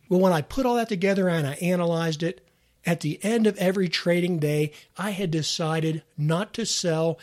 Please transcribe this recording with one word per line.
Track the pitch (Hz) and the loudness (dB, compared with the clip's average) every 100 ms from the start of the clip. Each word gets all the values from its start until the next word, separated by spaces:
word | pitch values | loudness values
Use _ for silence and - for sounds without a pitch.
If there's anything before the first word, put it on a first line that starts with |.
| - | 0
well, | 185 | 4
when | 185 | 4
I | 165 | 4
put | - - 247 | 0 -2 0
all | 240 | 0
that | 226 | 0
together | 196 196 196 185 | 0 0 2 2
and | 165 139 | 2 -2
I | |
analyzed | 147 175 180 170 165 165 151 | -2 0 0 0 0 -2 -2
it, | 165 - _ _ _ _ | -4 -6 _ _ _ _
at | 180 170 | -4 -2
the | 151 160 | -2 -4
end | 196 233 214 | -2 2 2
of | 202 | 2
every | 185 196 180 | 0 0 0
trading | - 175 175 175 170 | 0 0 2 2 0
day, | 147 151 151 - - - | 0 0 0 -4 -16 -8
I | 196 | -6
had | 190 190 | -4 -2
decided | 156 147 - 160 160 160 156 - - | -2 -2 -2 -2 -2 -2 -4 -8 -4
not | 151 165 214 - | 0 0 -2 -4
to | 220 | -4
sell | - 180 160 165 160 | -2 0 0 0 -2